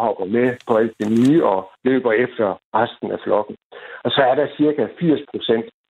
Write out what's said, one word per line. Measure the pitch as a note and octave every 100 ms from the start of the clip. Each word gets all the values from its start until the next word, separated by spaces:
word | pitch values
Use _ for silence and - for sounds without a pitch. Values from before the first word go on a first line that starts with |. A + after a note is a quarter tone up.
| A2+
hopper | G2 F#2+
med | A#2 B2+ B2 -
på | A2
alt | A2+ -
det | G#2+ A2+
nye | B2+ D#3+ A#2
og | F#2+ - _
løber | B2+ C3 A#2+
efter | A2 B2 - G#2 F2+ _
resten | - A#2 - G2+
af | G2+
flokken. | G2+ G2+ - A2+ _ - - -
Og | A#2+
så | C#3+
er | B2+ C3+
der | C3+ -
cirka | D3+ D3+ G#2+ -
firs | E3+ C#3 -
procent, | G#2 - A2+ A2+ -